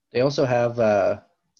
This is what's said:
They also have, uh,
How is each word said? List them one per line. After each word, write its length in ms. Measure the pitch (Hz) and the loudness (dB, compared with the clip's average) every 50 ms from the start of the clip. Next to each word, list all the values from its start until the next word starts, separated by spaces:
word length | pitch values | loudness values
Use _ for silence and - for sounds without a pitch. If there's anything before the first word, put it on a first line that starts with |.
| _ _ | _ _
They 100 | - 120 | -2 -2
also 240 | 127 147 143 160 143 | -2 0 0 -2 -2
have, 340 | 127 123 120 120 120 117 120 | 0 0 0 -2 -2 -2 0
uh, 400 | 113 107 104 101 90 101 104 104 - _ _ _ _ _ _ | 2 2 2 2 2 0 -2 -4 -10 _ _ _ _ _ _